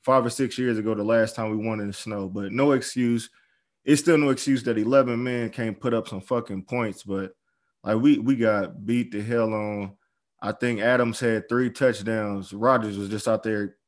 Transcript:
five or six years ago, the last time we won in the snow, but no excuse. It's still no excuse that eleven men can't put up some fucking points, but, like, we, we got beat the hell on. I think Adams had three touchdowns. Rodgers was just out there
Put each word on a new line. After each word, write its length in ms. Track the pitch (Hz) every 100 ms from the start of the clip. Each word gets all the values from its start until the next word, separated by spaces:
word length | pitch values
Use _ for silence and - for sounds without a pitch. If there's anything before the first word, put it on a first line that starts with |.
five 240 | - 131 120
or 40 |
six 280 | - 127 -
years 200 | 127 110
ago, 180 | 107 107
the 80 |
last 320 | 104 113 110 -
time 160 | 110
we 60 | 107
won 220 | 113 107
in 80 | 101
the 60 |
snow, 360 | 98 110 104 95
but 220 | 101 98
no 200 | 117 143
excuse. 580 | 131 - 127 120 117 - _ _ _ _ _
It's 180 | - 147
still 160 | 165 156
no 120 | 143
excuse 320 | 131 - 131
that 140 | 120 110
eleven 460 | 107 135 123 117
men 260 | 127 123 113
can't 300 | - 113 98
put 160 | 127 113
up 120 | 110
some 140 | 98
fucking 440 | - 120 113 95 95
points, 360 | 123 110 95
but, 320 | 98 98 95 _ _ _ _ _
like, 160 | - 110
we, 200 | 139 143
we 160 | 120 131
got 500 | 113 104 90 - 104
beat 260 | 120 110
the 120 | 104
hell 280 | 107 117 110
on. 420 | 107 104 104 98 - _ _ _ _
I 80 | 101
think 280 | 107 123 113
Adams 400 | 113 123 117 110
had 300 | 120 110 -
three 220 | 120 127
touchdowns. 840 | - 131 101 104 110 104 98 92
Rodgers 440 | 101 120 127 110 101
was 120 | 98
just 180 | 107 120
out 140 | 110
there 360 | 110 104 101 _